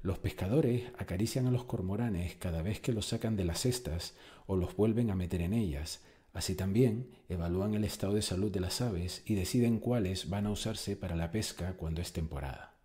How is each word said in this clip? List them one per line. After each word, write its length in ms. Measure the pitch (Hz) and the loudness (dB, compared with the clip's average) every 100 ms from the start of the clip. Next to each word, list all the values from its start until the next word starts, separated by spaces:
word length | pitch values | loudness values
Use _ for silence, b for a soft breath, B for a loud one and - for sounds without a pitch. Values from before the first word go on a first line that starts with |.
Los 160 | 92 82 | -2 -2
pescadores 640 | 95 - 92 131 139 123 - - | -2 -2 2 4 4 2 -2 -8
acarician 500 | - 90 113 135 127 | -4 -2 0 2 2
a 40 | |
los 140 | 127 - | 0 -2
cormoranes 720 | 110 92 101 120 90 87 - | -4 -2 0 0 0 -2 -4
cada 260 | 92 82 | -4 -2
vez 180 | 85 110 | -2 -2
que 140 | - | 0
los 120 | 110 - | 0 0
sacan 300 | 113 113 107 | -2 0 0
de 100 | 87 | 0
las 160 | 82 | 0
cestas 540 | 127 123 - 82 - B B B - | 0 0 -2 -4 -6 B B B -2
o 100 | 95 | 0
los 200 | 87 - | 0 4
vuelven 340 | 110 113 117 | 4 4 2
a 60 | 95 | 2
meter 260 | 87 90 | 0 0
en 120 | 85 | 2
ellas. 480 | 113 101 69 78 - B B B | 2 0 -2 -6 -10 B B B
Así 220 | 90 - 92 | -6 -4 0
también 540 | 95 101 127 110 131 B - | 2 6 6 4 -6 B -6
evalúan 440 | 87 85 90 104 | -2 0 0 0
el 100 | 107 | 0
estado 300 | 104 - 98 | -2 -2 0
de 80 | 104 | 2
salud 300 | 101 92 104 | 2 0 0
de 80 | 95 | 0
las 220 | 90 - | -2 0
aves 420 | 123 90 87 - - | -2 0 -4 -6 0
y 100 | 104 | 0
deciden 440 | 90 127 117 113 | 2 4 4 4
cuáles 500 | 120 120 92 95 76 | 2 2 2 -2 -2
van 160 | 98 104 | 0 0
a 60 | |
usarse 440 | 101 110 107 - 101 | 0 -2 -4 -4 -4
para 200 | 92 85 | -2 -2
la 160 | 82 | 0
pesca 420 | 107 107 - 90 | -2 -4 -4 -4
cuando 280 | 90 82 80 | -4 -2 -2
es 120 | 87 | -2
temporada. 600 | - 80 69 67 65 - _ | -4 -4 -4 -6 -8 -14 _